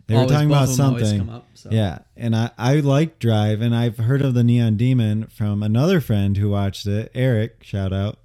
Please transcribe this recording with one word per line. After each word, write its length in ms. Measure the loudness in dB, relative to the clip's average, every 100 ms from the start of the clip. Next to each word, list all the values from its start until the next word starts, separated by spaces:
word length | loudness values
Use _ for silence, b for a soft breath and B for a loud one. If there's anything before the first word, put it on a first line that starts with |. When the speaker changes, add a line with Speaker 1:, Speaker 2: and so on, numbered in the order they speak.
| 0
Speaker 1:
They 80 | 2
were 60 |
Speaker 2:
always, 100 | 4
Speaker 1:
talking 180 | 2 4
Speaker 2:
both 80 | 2
Speaker 1:
about 120 | 2
Speaker 2:
of 60 | 2
them 80 | 0
always 160 | 0 0
Speaker 1:
something. 120 | 0 -2
Speaker 2:
come 20 | -10
up, 120 | -20
so. 160 | -18 -4
Speaker 1:
Yeah, 280 | -2 -2 -6 -16 -8
and 180 | -4 -2
I, 140 | -2 -2
I 220 | 0 2
like 400 | 2 2 0 -2
Drive, 420 | 0 2 0 0
and 140 | 0 0
I've 220 | -2 -2
heard 240 | -2 0
of 100 | 0
the 100 | 2
Neon 320 | 2 2 2 0
Demon 520 | 2 2 0 -2 -6
from 340 | -6 -4 -2
another 400 | 0 0 2 0
friend 340 | 0 0 0 0
who 140 | 0
watched 380 | -2 -4 -6 -6
it, 240 | -6 -6
Eric, 500 | -4 0 0 -4 -8
shout 300 | -10 -6 -4
out 240 | -4 -6 -8